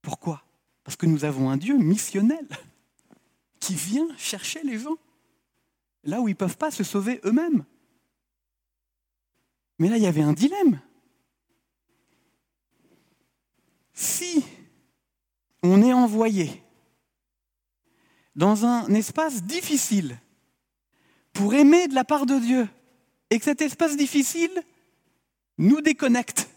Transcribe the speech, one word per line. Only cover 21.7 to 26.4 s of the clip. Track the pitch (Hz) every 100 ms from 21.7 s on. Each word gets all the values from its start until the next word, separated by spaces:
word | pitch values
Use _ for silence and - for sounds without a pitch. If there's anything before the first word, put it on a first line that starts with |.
| 339 349
de |
la | 262
part | 247 294 262
de | 269
Dieu, | 233 254 220 _ _ _ _ _ _
et | 226
que | -
cet | 285
espace | 302 - 330 294
difficile | 277 294 262 330 339 370 - _ _ _ _ _ _ _ _ -
nous | 175 294
déconnecte | 302 285 269 240 233 -